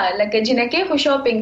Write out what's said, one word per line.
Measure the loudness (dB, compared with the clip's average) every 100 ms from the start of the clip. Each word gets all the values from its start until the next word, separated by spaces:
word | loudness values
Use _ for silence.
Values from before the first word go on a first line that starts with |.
| 0 0
لکه | 0 0
جنکۍ | 0 0 0 0 0
خو | 0
شاپینګ | 2 0 0 -2